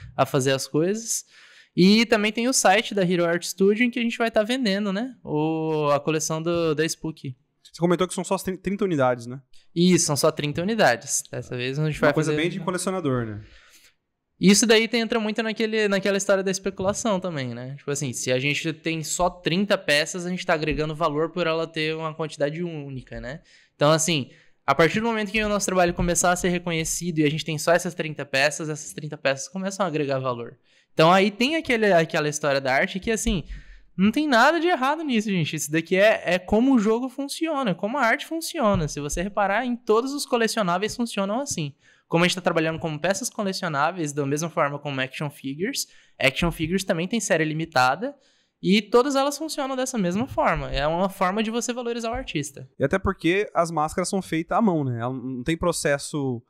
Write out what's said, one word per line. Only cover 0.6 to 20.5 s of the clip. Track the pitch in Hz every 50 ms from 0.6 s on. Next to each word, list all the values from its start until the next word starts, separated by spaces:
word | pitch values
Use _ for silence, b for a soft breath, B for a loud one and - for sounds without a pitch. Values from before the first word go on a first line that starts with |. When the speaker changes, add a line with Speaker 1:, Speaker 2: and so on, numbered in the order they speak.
| -
Speaker 1:
coisas. | - - 147 165 185 208 226 226 226 - - B B B B B B B B B B -
E | 160 175 196 208 226 226
também | 220 233 202 208 214
tem | 214 233 233 254
o |
site | 262 - - 196 190 220 240 - 214
da | 202 185
Hero | 175 185 170 170
Art | 170 170 175 175
Studio, | - - - 190 196 214 214 247
em | 240
que | 233 247
a |
gente | 233 233 226
vai | - 233 226
tá | - 220
vendendo, | 214 208 247 269 254 202 190 202 208 202
né? | 185 202 247 269 247 -
O, | - - 147 151 156 160 160 160 156 160 156 151 151 143
a | 143 139
coleção | 143 165 156 156 - - 160 160
do, | 160 170 170 170 165 160 151
da | 143 160
Spook. | 160 - - - 160 160 - - 139 131 - _ _ _ _
Speaker 2:
Você | - - - -
comentou | 165 175 175 151 185 175
que | -
são | 196 175
só | - 196
as | 180
tri-, | - 190 190
trinta | 170 - 185 202 202 214
unidades, | 190 165 143 127 127 123 120 117
né? | 120 127 139 - _ b b b b -
Speaker 1:
Isso, | 170 175 185 180 156 -
são | - 143
só | - - 156
trinta | 151 - 147 147 143 165
unidades. | 170 208 233 214 175 135 117 113 - - - - - -
Dessa | - 127 123 - 127
vez | 123 123 127 135 147
a | 156
gente | 156 147 -
Speaker 2:
Uma | -
Speaker 1:
vai | 147 143
Speaker 2:
coisa | 160 151 156
Speaker 1:
fazer | 151 147
Speaker 2:
bem | 160 175
de | 185 190
colecionador, | - 190 185 175 - 196 185 185 165 139 127 123 117
né? | 110 104 104 104 b b b b b b b b b b _ _ _ _ _ _ _ _ -
Speaker 1:
Isso | 175 185 202 196 247
daí | 214 226 220 226
tem, | 220 - 233
entra | 226 220 233 226
muito | 214 214 208 -
naquele, | 220 220 214 - 226 220 220 220 214 202
naquela | 196 190 190 208 196
história | 196 196 - 196 190 185
da | 190
especulação | 185 185 - 196 190 - 190 190 208 - - 226 196 180
também, | 185 180 165 143 127 123 117
né? | 120 127 131 139
Tipo | 139 - 143
assim, | 143 - 151 127
se | 113 - - 127
a | 127 127
gente | 131 147 147 - - 160
tem | 151 156 - 165 160 160
só | 151 - - - 175 175
trinta | 180 - - 214 165 185 208 196 202
peças, | - - 151 143 147 160 156 - 180 175
a | 175
gente | 185 175 -
tá | -